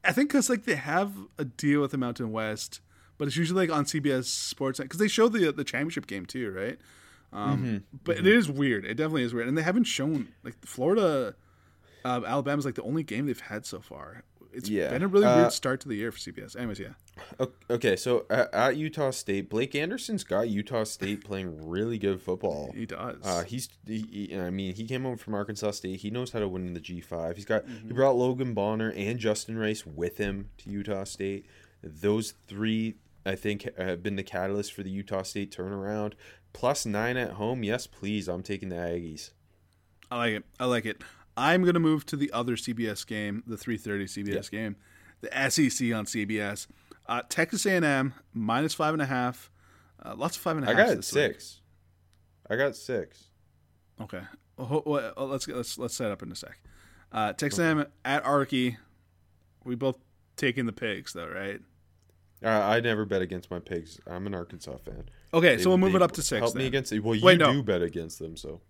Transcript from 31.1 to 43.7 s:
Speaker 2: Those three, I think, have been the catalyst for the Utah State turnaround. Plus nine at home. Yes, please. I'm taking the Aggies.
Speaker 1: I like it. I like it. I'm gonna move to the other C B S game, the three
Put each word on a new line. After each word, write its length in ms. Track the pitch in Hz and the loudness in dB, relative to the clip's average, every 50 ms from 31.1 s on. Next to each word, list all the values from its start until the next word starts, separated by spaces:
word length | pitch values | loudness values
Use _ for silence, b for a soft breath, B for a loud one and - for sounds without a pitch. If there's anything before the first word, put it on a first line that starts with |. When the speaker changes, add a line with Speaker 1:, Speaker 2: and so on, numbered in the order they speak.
| - - 98 98 98 98 - b b b b b b b - | -8 -6 -4 -4 -4 -6 -10 b b b b b b b -16
Speaker 2:
Those 500 | 80 76 76 87 101 104 110 110 - - _ _ | -16 -12 -2 2 2 2 2 0 -4 -8 _ _
three, 480 | - 101 101 110 110 110 110 110 113 107 - _ _ - - - | -14 -6 -2 0 0 2 0 0 -2 -6 -10 _ _ -20 -6 -4
I 80 | 95 95 | -4 -4
think, 340 | 92 - 104 104 101 - - - | -2 -2 -2 -2 -2 -6 -10 -6
have 240 | - 92 92 90 85 | -4 -2 -2 -2 -2
been 140 | 90 101 101 | -2 -4 -4
the 80 | 98 95 | -4 -6
catalyst 500 | - - 90 90 98 98 101 101 - - | -4 -4 -2 -2 -2 -2 -2 -4 -6 -8
for 80 | - | -10
the 80 | 98 95 | -8 -6
Utah 320 | 95 98 98 - 104 95 | -6 -8 -6 -4 -4 -4
State 340 | 95 - - 104 101 98 - | -4 -4 -6 -6 -6 -6 -8
turnaround. 580 | - 90 95 101 98 95 101 107 107 104 107 - B B B B B B B _ | -8 -8 -6 -6 -6 -6 -4 -4 -2 -4 -4 -6 B B B B B B B _
Plus 340 | - - 120 143 143 - | 0 0 0 2 2 -2
nine 300 | 117 101 101 110 120 123 | -2 -2 0 0 0 0
at 160 | 127 123 - - | -2 -2 -4 -4
home. 280 | 95 107 113 131 127 | -4 -4 -4 -2 -2
Yes, 240 | 113 101 113 - - | -2 -2 -2 -2 -4
please. 420 | - - - - 101 107 104 92 | -8 -14 -8 -6 -4 -2 -2 -2
I'm 140 | 82 87 90 | -4 -6 -6
taking 280 | 92 - 101 95 104 95 | -4 -6 -6 -6 -6 -6
the 80 | 90 | -6
Aggies. 520 | 85 87 85 87 87 85 80 78 78 - - _ _ _ _ _ _ _ _ _ _ _ _ _ _ - _ | -4 -4 -2 -4 -4 -6 -8 -12 -12 -14 -18 _ _ _ _ _ _ _ _ _ _ _ _ _ _ -14 _
Speaker 1:
I 80 | 123 | -4
like 160 | 120 120 117 107 | -2 0 0 0
it. 100 | 107 - - - - | -2 -6 -12 -8 -4
I 60 | 127 | 0
like 200 | 127 123 117 107 | 2 2 2 0
it. 160 | 110 104 - B B B B B B _ | -2 -6 -6 B B B B B B _
I'm 260 | - 123 147 170 185 185 | 0 4 4 6 6 6
gonna 160 | 175 175 175 | 6 6 6
move 260 | 165 156 156 151 147 | 6 4 4 2 0
to 100 | - - | -4 -4
the 120 | 143 143 143 - | -2 -2 -2 0
other 240 | 117 120 123 120 | -2 0 0 -2
C 160 | 110 - - 120 | -2 -2 -4 -4
B 120 | 113 117 | -2 -2
S 200 | 110 104 - - | -2 -2 -6 -6
game, 380 | - 113 107 104 104 101 107 120 | -6 -6 -4 -4 -4 -4 -6 -6
the 80 | 117 113 | -8 -10
three 220 | 101 - - | -8 -4 -4